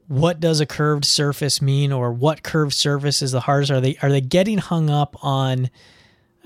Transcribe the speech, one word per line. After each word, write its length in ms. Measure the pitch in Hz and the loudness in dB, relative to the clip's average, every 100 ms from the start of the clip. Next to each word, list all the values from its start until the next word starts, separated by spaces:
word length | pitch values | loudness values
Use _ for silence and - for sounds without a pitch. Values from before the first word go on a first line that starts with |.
| - | -6
what 320 | 135 165 160 | 0 0 0
does 200 | 165 156 | 0 0
a 60 | 151 | -2
curved 380 | - 151 147 | 0 0 0
surface 560 | 143 - 143 139 143 - | 0 0 0 -2 -4 -2
mean, 320 | 135 139 143 | 0 0 0
or 180 | 135 123 | 0 -2
what 320 | 117 147 151 | 0 0 -2
curved 300 | - 160 147 | -2 -2 0
surface 480 | - 147 143 143 135 | 0 0 0 0 -2
is 120 | 135 | -2
the 80 | 127 | -2
hardest? 300 | 131 143 143 | 0 2 2
Are 120 | 131 | 2
they, 160 | 131 - | 0 0
are 80 | 139 | 0
they 140 | 139 | 2
getting 340 | 131 175 196 208 | 2 2 2 0
hung 320 | - 170 156 | 0 0 2
up 340 | 147 143 - | 2 0 -4
on, 460 | 143 135 131 127 127 - - - _ _ _ _ | -2 0 0 0 -2 -6 -20 -20 _ _ _ _